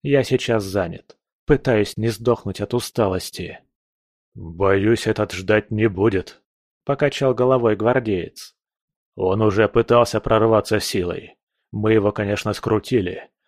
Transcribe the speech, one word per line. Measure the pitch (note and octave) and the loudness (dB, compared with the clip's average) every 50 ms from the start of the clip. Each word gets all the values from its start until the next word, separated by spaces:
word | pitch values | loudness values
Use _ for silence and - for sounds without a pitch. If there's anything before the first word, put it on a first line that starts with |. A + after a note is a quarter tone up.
Я | - C#3+ C#3 C3+ A2+ | -2 0 0 0 2
сейчас | - C3+ B2 - - A#2 A2 G2 | 0 -2 -2 0 -2 -2 -2 -2
занят. | F#2+ F#2 G2+ F2+ E2+ D#2 - - _ - _ _ _ _ _ _ | -2 -4 -4 -4 -4 -8 -14 -18 _ -20 _ _ _ _ _ _
Пытаюсь | - D3 C3 - C3+ A#2+ G#2+ G2+ - - | 0 0 2 2 0 2 2 0 0 -2
не | - G#2+ A#2 | -4 -4 -4
сдохнуть | A2 - A2+ B2 A#2 - - G2 F#2+ - | -4 -2 0 0 0 0 -2 -8 -8 -6
от | G#2 - - | -6 -4 -4
усталости". | B2 - - - - A2 F#2+ F#2 F2+ - - - - F2+ E2+ - - _ _ _ _ _ _ _ _ _ _ _ _ _ _ _ | -4 -4 -4 -2 0 0 0 0 -4 -6 -10 -12 -12 -12 -12 -14 -18 _ _ _ _ _ _ _ _ _ _ _ _ _ _ _
"Боюсь, | - - E2 E2 F2 G2 G2 G2 G2 G2 A2 A#2 - - | -16 -16 -14 -6 -2 2 2 2 2 4 2 2 2 0
этот | A2 G#2+ - G#2+ G2+ | -2 -2 -2 -2 -4
ждать | - F#2+ F#2+ F#2 G#2+ G#2+ G#2 - | -6 -8 0 2 2 2 2 -2
не | A2+ G#2+ A2 | -2 0 0
будет", — | A2 F#2 F#2 G2+ A2+ G2+ F#2 F2 - - _ _ _ _ _ _ _ _ _ _ | 0 2 2 0 0 0 0 -4 -6 -16 _ _ _ _ _ _ _ _ _ _
покачал | - C#3 - D3 C#3+ - - C#3+ C3 B2 | -6 -2 0 0 -2 -2 0 0 0 2
головой | A2+ B2+ B2+ C3 B2+ A#2 A2 G#2+ | 2 2 2 2 2 2 0 0
гвардеец. | G2+ G#2+ A#2+ B2 C3 A#2 A2 G2 F2 D#2+ D#2+ - - - - _ _ _ _ _ _ _ _ _ _ _ _ _ | 2 0 2 2 0 0 0 -2 -4 -4 -8 -12 -18 -20 -20 _ _ _ _ _ _ _ _ _ _ _ _ _
"Он | - - F#2 F#2+ A2 | -4 -2 0 2 2
уже | A2 G#2+ F#2+ G#2+ G#2+ | 2 2 4 4 2
пытался | - - A#2 A2+ - A#2+ A#2+ A#2 - - A2 | 4 4 2 4 4 4 4 4 2 0 -4
прорваться | - - A#2 G#2+ A2 A2+ A2 G#2+ - - G#2+ G#2 | 0 2 2 4 4 4 4 2 2 2 -2 -2
силой. | - - - G2+ F2 F2 F2 - - - _ _ _ _ _ _ _ _ | -2 -2 -4 -4 -4 -4 -6 -8 -10 -16 _ _ _ _ _ _ _ _
Мы | - G#2+ G#2 G#2+ A2 | -8 -2 0 2 2
его, | G#2+ G2 G#2 | 4 2 2
конечно, | - - G#2 G2+ G#2 - - A2 G2+ | 0 -2 -2 -2 -4 -2 -4 -4 -6
скрутили. | - - A2 A2 G#2 - - C3 A2+ F#2 F2+ F#2 - - - _ _ _ | -4 -2 -2 -2 -2 0 0 -2 0 0 -2 -6 -10 -14 -18 _ _ _